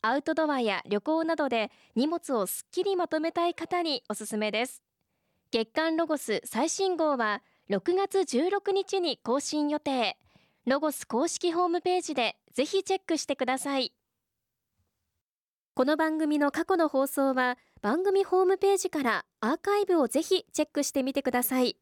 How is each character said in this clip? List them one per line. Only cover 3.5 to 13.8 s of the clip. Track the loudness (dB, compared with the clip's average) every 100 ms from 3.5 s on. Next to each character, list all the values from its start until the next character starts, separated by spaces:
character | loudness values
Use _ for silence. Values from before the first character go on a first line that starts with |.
方 | -2 -4 -2
に | -2 -4 _
お |
す | -10 -6
す | -4
め | -2
で | -2 -4
す。 | -6 _ _ _ _ _ _ _
月 | -2 0
刊 | 0 0 0
ロ | 0
ゴ | -2
ス | -2 -4
最 | -4 -2 -2
新 | 0 0 2
号 | 0 2
は | 0 -2 _ _ _
六 | -2 0
月 | 0 0 0
十 | 0 0 2
六 | 0 0
日 | -2 0 -2
に | -2 -4
更 | -2 -2
新 | -2 -2 -2
予 | -2
定。 | -2 -2 -2 -4 _ _ _ _ -2
ロ | 0
ゴ | 0
ス | -4 -4
公 | -2 -2
式 | -2 -2
ホ | 0 0
ー |
ム | 0
ペ | 0 -2
ー |
ジ | -2 -2
で | -2 -4 _
ぜ | -4
ひ | 0 -2
チ | 0
ェ | -4
ッ | -2
ク | -4
し | -2
て | -4
く | -2
だ | -2
さ | -2
い。 | -2